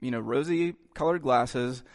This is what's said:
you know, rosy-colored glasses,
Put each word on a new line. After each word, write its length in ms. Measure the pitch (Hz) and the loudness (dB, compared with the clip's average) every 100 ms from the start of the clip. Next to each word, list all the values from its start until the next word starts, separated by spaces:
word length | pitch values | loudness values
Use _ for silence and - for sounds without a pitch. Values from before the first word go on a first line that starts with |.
you 100 | 127 | -6
know, 80 | 120 | -4
rosy-colored 1040 | 110 123 156 170 170 - _ - 156 175 | 0 0 2 0 0 -4 _ -2 0 0
glasses, 640 | 143 123 120 131 123 127 - | 2 2 2 -2 -4 -6 -12